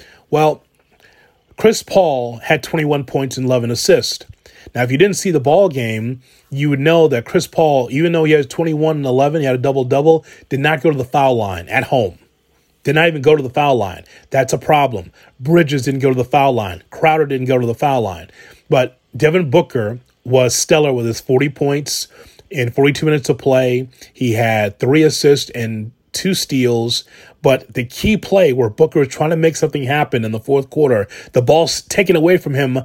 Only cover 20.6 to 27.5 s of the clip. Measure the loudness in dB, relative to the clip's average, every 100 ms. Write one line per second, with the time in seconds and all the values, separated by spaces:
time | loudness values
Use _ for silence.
20.6 | 0 2 2 0 -4 -6 -2 0 0 -2
21.6 | -2 -2 -4 -10 -10 -18 -20 _ _ -6
22.6 | -4 0 0 2 0 0 -2 -2 0 2
23.6 | 2 -2 -4 _ -20 -6 -2 0 0 0
24.6 | -2 -2 0 4 2 2 2 2 0 -8
25.6 | -8 -8 -10 -16 _ -6 -4 -4 -2 0
26.6 | 0 0 -2 -6 -8 -20 -20 _ 0